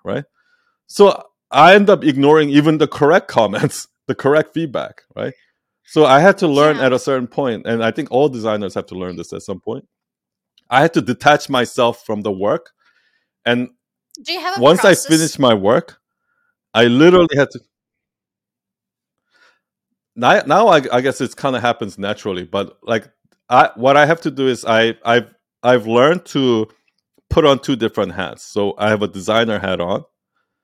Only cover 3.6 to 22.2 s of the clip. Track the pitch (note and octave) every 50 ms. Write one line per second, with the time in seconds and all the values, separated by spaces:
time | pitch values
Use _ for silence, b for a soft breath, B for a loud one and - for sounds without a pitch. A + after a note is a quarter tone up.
3.6 | D#3 C3+ - - - - _ _ _ - B2 - - C3+ D3 D#3 D#3 - _ E3
4.6 | E3 C#3 A2 D#2 A#1+ - - _ _ _ _ G#2+ A2 C3+ - _ _ _ _ _
5.6 | _ _ _ _ _ _ - E3 D3 C3 C3+ C#3+ E3+ G3 F#3+ - F#3+ D#3 C#3 C#3+
6.6 | D3 D#3 D3 B2+ C3 B2+ B2+ B2 - D3 C3+ C3 B2 - - D3+ C#3 B2 A2 F#2
7.6 | - A2+ A#2 A2+ A2+ A2+ G#2+ E3 C#3 - A#2 B2+ D3+ D3 B2+ A2+ G#2+ A2 G#2+ G#2
8.6 | G2+ F#2 - G#2 - - F#2 F#2 F2+ F2+ F2 F2 E2+ - G2 - - - F#2+ F#2+
9.6 | - G#2+ A#2+ C#3 - _ _ _ _ _ _ _ _ _ _ _ _ _ _ _
10.6 | _ _ A#2+ C3+ D#3 E3 - D#3+ A2+ B2 A#2 - - D3 D3 C#3+ - - C3+ B2
11.6 | A#2 - - C3 A#2+ A#2+ A#2 - _ - G#2+ G#2+ G2 G#2+ F#2+ F#2 G2+ G#2+ D3+ F3
12.6 | - _ _ _ _ _ _ _ _ _ _ _ _ _ _ _ _ B2 A#2+ B2
13.6 | B2 - _ _ _ _ _ _ _ _ - D4+ A3+ D#4 E4+ F#4 D#4+ F4+ F#4+ -
14.6 | B2 D3 F3 F#3 G#3+ G3 E3 - - - D#3+ D#3+ E3 D3 - - C3+ A#2+ A2+ G2
15.6 | F#2+ G#2 B2+ E3+ - - _ _ _ _ _ _ _ _ _ _ _ _ _ _
16.6 | _ _ - A2+ A#2+ A#2+ A#2+ C3 D#3+ F3+ F3+ F3+ E3+ D#3+ C#3+ C#3+ C3+ - - B2+
17.6 | - _ _ _ _ _ _ _ _ _ _ _ _ _ _ _ _ _ _ _
18.6 | _ _ _ _ _ _ _ _ _ _ _ _ _ _ _ _ _ _ _ _
19.6 | _ _ _ _ _ _ _ _ _ _ _ A#2 A#2+ C#3 F#3 G#3 - C3+ D#3 G3
20.6 | A#3 G#3 E3+ D3 C3 A#2 A#2+ B2+ C3 C3+ B2 - C3 A2+ - - - C#3 B2+ A2+
21.6 | A#2+ A#2+ A#2 - A#2 G2 - G2 G2 G2+ G#2 -